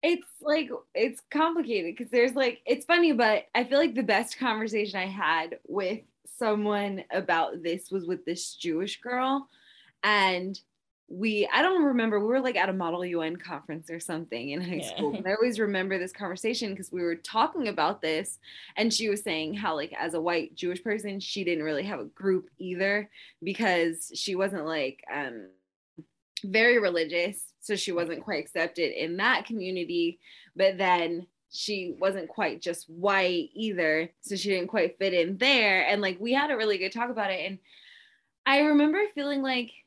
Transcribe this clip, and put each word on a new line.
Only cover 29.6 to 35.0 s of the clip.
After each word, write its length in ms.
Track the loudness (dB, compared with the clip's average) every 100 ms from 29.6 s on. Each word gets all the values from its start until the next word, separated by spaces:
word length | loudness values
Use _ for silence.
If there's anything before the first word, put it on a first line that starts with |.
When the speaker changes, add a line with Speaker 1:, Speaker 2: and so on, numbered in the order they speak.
| -4 -4 -2 0 0 -2 -18 -20 -20 2
Speaker 1:
But 220 | 2 4
then 480 | 4 4 2 -2 -8 _ _
she 420 | -10 -4 -4 -4 0
wasn't 280 | 0 0 -6
quite 320 | -2 -2 -2
just 260 | -6 -8 -8
white 600 | -2 2 4 2 0 -4
either, 580 | -4 -4 0 2 2 0 _
so 140 | -10 -6
she 140 | 0
didn't 180 | 0 0
quite 300 | 0 0
fit 160 | 0